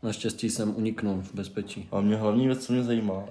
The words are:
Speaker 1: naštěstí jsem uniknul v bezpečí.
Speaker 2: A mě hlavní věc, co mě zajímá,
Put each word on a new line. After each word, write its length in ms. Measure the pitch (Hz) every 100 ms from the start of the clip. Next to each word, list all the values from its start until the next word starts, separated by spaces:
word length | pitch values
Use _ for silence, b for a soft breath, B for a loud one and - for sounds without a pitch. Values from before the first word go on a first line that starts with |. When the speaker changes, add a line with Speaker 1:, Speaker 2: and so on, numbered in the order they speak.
Speaker 1:
naštěstí 480 | 117 107 113 - 113
jsem 260 | - 107 107
uniknul 460 | 110 110 104 95
v 120 | 92
bezpečí. 540 | 107 95 - 98 - 101
Speaker 2:
A 80 | 101
mě 160 | 101 110
hlavní 300 | 107 110 131
věc, 200 | 127 -
co 60 |
mě 100 | 123
zajímá, 420 | 123 117 107 95 101